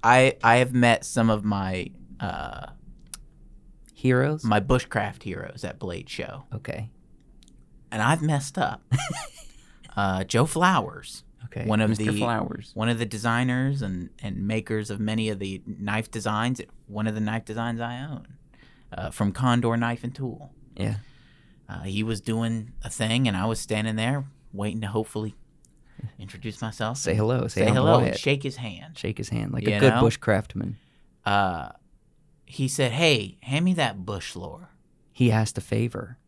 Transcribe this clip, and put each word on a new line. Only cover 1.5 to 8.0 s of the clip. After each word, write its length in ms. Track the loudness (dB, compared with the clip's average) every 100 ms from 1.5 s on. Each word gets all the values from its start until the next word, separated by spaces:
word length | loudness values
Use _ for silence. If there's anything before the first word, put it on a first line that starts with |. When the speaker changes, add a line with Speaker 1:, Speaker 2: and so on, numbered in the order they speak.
| 0 0 -2 -6 -12 -20 -8
Speaker 1:
uh, 460 | -6 -6 -8 -10 -14 -16 -20 -20 -18 -18 -18 -20 -20 -20 -20 -20 -20
Speaker 2:
Heroes? 500 | -2 2 4 2 0
Speaker 1:
my 160 | 2 2
bushcraft 600 | 4 2 2 -4 -4 -6
heroes 420 | -10 -8 -10 -10
at 140 | -10 -8
Blade 320 | -8 -8 -10
Show. 340 | -10 -10 -12 -10
Speaker 2:
Okay. 360 | -10 -8 -8 -10 -14 -20 -20 -20 -20 -20 -20 -20 -20 -10
Speaker 1:
And 120 | 0